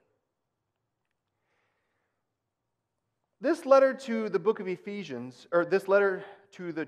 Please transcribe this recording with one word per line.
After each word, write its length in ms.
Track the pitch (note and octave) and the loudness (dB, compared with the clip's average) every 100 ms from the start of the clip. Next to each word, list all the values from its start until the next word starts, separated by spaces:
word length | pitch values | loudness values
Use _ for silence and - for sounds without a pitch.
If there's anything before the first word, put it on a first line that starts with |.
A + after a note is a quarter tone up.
| _ _ _ _ _ _ _ _ _ _ _ _ _ _ _ _ _ _ _ _ _ _ _ _ _ _ _ _ _ _ _ _ _ _ | _ _ _ _ _ _ _ _ _ _ _ _ _ _ _ _ _ _ _ _ _ _ _ _ _ _ _ _ _ _ _ _ _ _
This 240 | B3 E4 C4 | -2 -2 4
letter 280 | C4+ C4+ | 6 6
to 360 | C4 - A3+ G#3+ | 2 -6 -4 -2
the 80 | F3+ | -2
book 220 | F#3 G#3+ | -2 -2
of 80 | F#3 | -6
Ephesians, 800 | F3 G#3 G3+ D#3+ A#2+ B2+ - - | -8 -10 -12 -10 -10 -12 -16 -2
or 140 | F3 D#3+ | 0 2
this 220 | F#3+ F#3+ | 0 4
letter 360 | G3+ G3 F#3 - - _ | 4 4 -2 -10 -20 _
to 180 | - F3 | -14 -10
the 140 | D#3 | -8